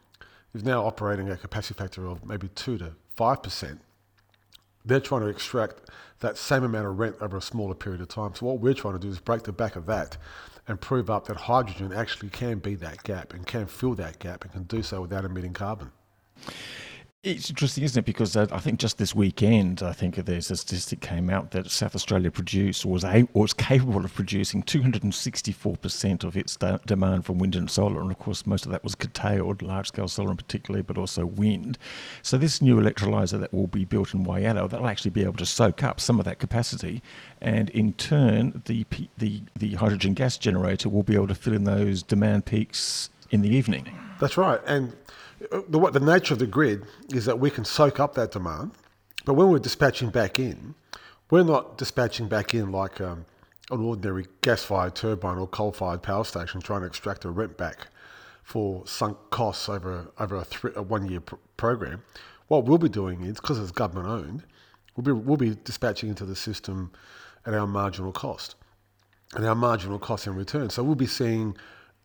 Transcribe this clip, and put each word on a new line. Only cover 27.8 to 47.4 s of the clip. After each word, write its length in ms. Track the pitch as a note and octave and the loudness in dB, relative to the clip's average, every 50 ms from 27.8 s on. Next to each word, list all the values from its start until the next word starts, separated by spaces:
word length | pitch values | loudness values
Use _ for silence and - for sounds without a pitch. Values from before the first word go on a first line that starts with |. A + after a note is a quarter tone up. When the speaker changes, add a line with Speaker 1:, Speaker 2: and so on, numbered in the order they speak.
| G2+ G#2 F#2+ D2+ | 2 2 2 0
Speaker 2:
And 120 | E2+ F#2+ F#2 | -2 -4 -4
of 80 | - | -6
course, 260 | - G#2+ G2 - - | -6 -6 -6 -4 -2
most 180 | G2+ G2 F#2+ - | 0 -2 -2 -2
of 60 | - | -4
that 140 | F#2 - - | -6 -4 -4
was 100 | G2+ G2 | -6 -6
curtailed, 640 | - - - - - - G#2 G#2 G2 F2 F#2 G2+ G2 | -4 -6 -8 -6 -2 0 0 2 2 2 0 -2 -4
large-scale 460 | A#2 G2 F#2+ G2 G2 - - G#2+ G2+ | -4 -6 -4 -4 -4 -6 -4 -4 -4
solar 240 | F2+ - - G2+ G2 | -4 -2 -2 -2 -2
in 60 | F#2 | -2
particular, 480 | - - - - - - - G2+ G2+ F#2 | -4 -6 -8 -8 -8 -6 -4 -4 -4 -2
but 140 | - F#2+ F#2+ | -4 -4 -4
also 280 | F#2 F#2 - - F2+ | -4 -4 -2 -2 -2
wind. 520 | E2+ G2 G2 G#2 G#2+ G#2 F#2 F2 B2 B2+ - - - - - - - - - - | -2 0 2 2 2 2 2 -2 -6 -8 -8 -10 -16 -14 -14 -14 -14 -16 -10 -4
So 160 | - - C3 | 0 2 4
this 240 | D3 D#3+ - - C#3 | 4 2 2 6 6
new 140 | C3 A#2+ | 8 8
electrolyser 640 | A2 G#2 G#2 - - G#2 G#2 G#2+ G#2+ G2+ F2 - G#2 | 8 6 4 2 2 0 2 2 2 2 0 0 -2
that 120 | G2 - - | -4 -2 0
will 140 | F#2 G2 | 0 0
be 180 | F2+ - G2+ F#2+ | 0 0 -2 -2
built 300 | - - G#2 F#2+ - - | 0 2 0 0 2 0
in 80 | F#2+ F#2 | -2 0
Whyalla, 460 | F#2 F#2 F#2+ G2 A2+ A2+ G2 F#2 F#2+ | 0 0 0 2 2 2 2 0 -2
that'll 180 | A2+ A#2+ B2+ | -2 -2 -2
actually 240 | A#2 G2+ - - G#2 | -2 -2 -2 -2 -2
be 140 | E2+ G#2+ G2 | 2 2 0
able 140 | F#2 - - | 0 0 -2
to 80 | F2+ | -2
soak 360 | - - - A#2+ G2+ E2 - D3 | -2 2 4 4 4 4 2 0
up 160 | B2 - - | -2 -2 -2
some 220 | - - A#2+ G#2+ | 2 2 4 4
of 60 | F#2 | 4
that 120 | F#2 - - | 0 -4 -4
capacity. 640 | - - - A#2 A#2 - - - - E2 - B2 - - - - - - - - | -4 -2 0 0 0 0 -4 -6 -6 -6 -6 -8 -10 -12 -20 -20 -20 -20 -16 -6
And 300 | - A#2 A2 A2 G#2+ - | -2 0 2 2 2 0
in 240 | - A#2+ A2 - - | 2 2 2 2 2
turn, 680 | - - - D3 D3 C#3 A2+ G#2+ A2 A#2 - - - - | -2 -2 2 4 6 6 6 6 4 2 0 -2 -4 -4
the, 180 | - A#2+ A2+ A2 | -4 -2 -2 -2
p-, 260 | - - - - - - - | -4 -4 -8 -8 -10 -6 -4
the, 240 | A#2 G#2+ G#2 G#2 G#2+ - - | -2 -2 -2 -4 -8 -10 -8
the 180 | - A2 G#2+ G2+ | -4 -4 -2 0
hydrogen 400 | F2+ A2+ G#2+ G#2 F#2+ G2 G2 G2 | 2 2 2 2 4 2 2 2
gas 240 | - - B2+ - - | 2 2 0 0 0
generator 500 | - A2+ F#2 F#2 F#2 F#2 F#2+ - - G#2 | 0 2 2 4 2 2 0 0 0 2
will 140 | G2+ G#2 G2 | 2 2 4
be 140 | A2 G#2+ | 4 4
able 120 | G2+ G2+ G2 | 4 4 2
to 60 | F#2+ | 0
fill 200 | - - A#2+ G#2+ | -2 0 0 2
in 100 | G2+ G2+ | 2 4
those 400 | G2+ G2+ G2+ G#2 G2+ G2 F#2 D#2+ | 4 4 4 4 2 2 0 0
demand 420 | - - G2+ G#2+ G#2+ G#2 G2+ - | 2 2 4 4 6 4 2 2
peaks 640 | - A2 G#2+ G#2+ - - - - - - - - - _ _ - - - | 2 0 0 0 0 -2 -4 -4 -2 -4 -4 -6 -8 _ _ -6 2 4
in 100 | G#2 G2+ | 4 6
the 60 | G#2 | 6
evening. 500 | A2+ C3+ A#2+ A2+ F#2 C2+ C2 - - - - - - - | 6 4 4 4 0 -2 -2 -8 -14 -16 -16 -12 -4 -2
Speaker 1:
That's 160 | C#3 C#3 - | 0 0 4
right. 240 | F3 F#3+ F#3 B2 - - | 4 4 4 4 2 2
And, 300 | C#3 C#3+ C#3 C3 A#2+ - - - - - - - - - - - - - | 0 0 0 0 -2 -6 -12 -20 -20 -20 -20 -20 -20 -18 -14 -10 -6 -6
uh, 80 | F#3+ G3 F#3 | -6 -4 2
the, 100 | D#3 D#3 | 4 4
what 140 | F#3 D#3 B2+ | 4 6 6
the 80 | C#3 | 6
nature 320 | C#3 D3+ E3+ F#3 F#3 - D3 | 6 8 6 6 6 4 2
of 80 | A2 | 2
the 60 | C3 | 2
grid 400 | G#2+ G2 C3+ D#3 B2 G#2 G2+ G2+ - - - - - C#3 | 2 4 4 4 4 4 0 -4 -12 -18 -20 -12 -4 -2
is 140 | B2 G2+ | 0 2
that 120 | C3 A#2 | 2 2
we 120 | B2 | 4